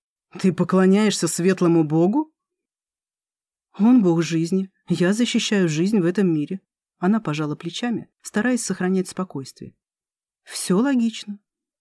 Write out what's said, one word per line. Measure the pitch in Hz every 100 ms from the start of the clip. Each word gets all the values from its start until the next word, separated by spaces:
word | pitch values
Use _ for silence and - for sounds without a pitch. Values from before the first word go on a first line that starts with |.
| _ _ _ -
«Ты | 190
поклоняешься | 175 170 190 190 190 214 - 165
светлому | - 180 185 175 165
богу?» | 151 160 175 269 311 _ _ _ _ _ _ _ _ _ _ _ _ _ _ -
«Он | 214 254
бог | 180 165
жизни, | 156 165 165 190 190 _ -
я | 170 180
защищаю | 214 240 233 - 208 175
жизнь | 151 190 220
в | 165
этом | 180 190
мире». | 156 147 190 - _ _ _
Она | 180 220
пожала | 190 147 147
плечами, | 147 165 - 240 202 - _
стараясь | - 208 240 247
сохранять | - 185 180 190 185
спокойствие. | - 185 143 135 - - - _ _ _ _ _ _
«Все | - - - 185
логично». | 269 262 226 220 - 202 _ _ _ _